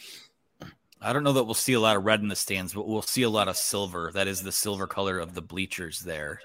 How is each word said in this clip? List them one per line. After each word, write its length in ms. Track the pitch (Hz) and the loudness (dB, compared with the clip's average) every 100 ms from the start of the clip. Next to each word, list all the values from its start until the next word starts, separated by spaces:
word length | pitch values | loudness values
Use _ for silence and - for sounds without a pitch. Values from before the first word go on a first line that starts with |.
| - - - _ _ - - - _ _ | -12 -18 -20 _ _ -20 -20 -20 _ _
I 120 | 104 | -2
don't 100 | 135 | 0
know 80 | 143 | 4
that 120 | 135 113 | 4 4
we'll 80 | |
see 200 | 110 - | 2 4
a 60 | 123 | 6
lot 160 | 110 101 | 6 6
of 80 | |
red 160 | 101 110 | 6 4
in 80 | 104 | 2
the 80 | 95 | -2
stands, 380 | - 95 92 | -2 -2 -4
but 120 | 101 107 | -4 -2
we'll 160 | 110 | -2
see 200 | - 127 | 0 2
a 80 | 120 | 2
lot 180 | 107 95 | 4 2
of 80 | 90 | 0
silver. 560 | - 101 98 87 82 | -2 0 -2 -4 -4
That 140 | 98 98 | 0 0
is 140 | 95 | -2
the 80 | 95 | -2
silver 340 | - 107 98 92 | -2 -2 -2 -4
color 320 | - 98 92 | -2 -2 -2
of 140 | 85 | -4
the 80 | 90 | -8
bleachers 600 | 78 87 95 - 85 - | -8 -6 -4 -6 -8 -8
there. 400 | 87 78 76 - | -8 -6 -8 -10